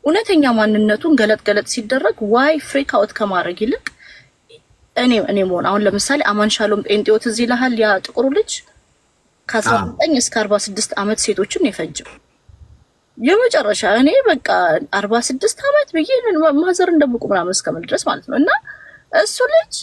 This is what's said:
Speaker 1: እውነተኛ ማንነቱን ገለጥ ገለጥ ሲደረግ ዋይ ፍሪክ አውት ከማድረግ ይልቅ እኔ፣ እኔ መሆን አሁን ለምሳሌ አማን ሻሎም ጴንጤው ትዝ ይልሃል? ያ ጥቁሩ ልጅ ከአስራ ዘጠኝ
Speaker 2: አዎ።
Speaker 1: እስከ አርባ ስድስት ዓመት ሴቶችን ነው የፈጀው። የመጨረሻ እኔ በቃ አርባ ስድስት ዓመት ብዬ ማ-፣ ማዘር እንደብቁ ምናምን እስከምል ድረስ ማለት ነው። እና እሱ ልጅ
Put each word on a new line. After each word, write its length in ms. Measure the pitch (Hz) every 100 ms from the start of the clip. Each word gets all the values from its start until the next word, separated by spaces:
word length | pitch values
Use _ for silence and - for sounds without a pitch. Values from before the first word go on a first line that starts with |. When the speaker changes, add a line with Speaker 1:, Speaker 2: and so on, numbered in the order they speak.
Speaker 1:
እውነተኛ 400 | 285 370 440 349 277
ማንነቱን 600 | 226 214 214 214 214 339 277
ገለጥ 260 | 214 214
ገለጥ 240 | - 208 -
ሲደረግ 500 | - 214 262 381 - 208
ዋይ 300 | 233 285 311
ፍሪክ 300 | - 277 277
አውት 180 | 254 208
ከማድረግ 440 | - 208 185 170 185
ይልቅ 260 | 220 453 - _ - - _ _ _ - _ _ _ -
እኔ፣ 160 | 247 226
እኔ 160 | - 196
መሆን 240 | 185 180 165
አሁን 180 | 202
ለምሳሌ 380 | 208 196 - 285
አማን 280 | - 208 214
ሻሎም 300 | - 208 208
ጴንጤው 340 | - 208 208 220
ትዝ 180 | 233 220
ይልሃል? 360 | 233 247 254 226
ያ 120 | 214 196
ጥቁሩ 240 | - - 262
ልጅ 180 | 302 440 - _ _ _ _ _ _ _ _ -
ከአስራ 260 | 226 - 208
ዘጠኝ 340 | 180 - 330
Speaker 2:
አዎ። 80 | 277
Speaker 1:
እስከ 140 | - 226
አርባ 200 | 214 208
ስድስት 320 | 208 196 - -
ዓመት 240 | 202 214
ሴቶችን 400 | - 196 - -
ነው 80 | 294
የፈጀው። 380 | - 160 - - - _ _ _ - - - _ _ _ -
የመጨረሻ 640 | 233 403 494 320 208 202 202 220
እኔ 140 | 277 508
በቃ 240 | 523 311 - 185 175 202 185
አርባ 220 | 202 202 226
ስድስት 380 | 240 262 440 -
ዓመት 240 | 554 587 554
ብዬ 180 | 330 311 523 466
ማ-፣ 180 | 330 320 285
ማዘር 340 | 349 359 359
እንደብቁ 340 | 330 285 233 -
ምናምን 280 | 196 170
እስከምል 300 | 185 - 160
ድረስ 200 | 170 - -
ማለት 200 | - -
ነው። 80 | 247
እና 120 | 339 807 - - - - _
እሱ 260 | - 427 - 508
ልጅ 240 | 659 - -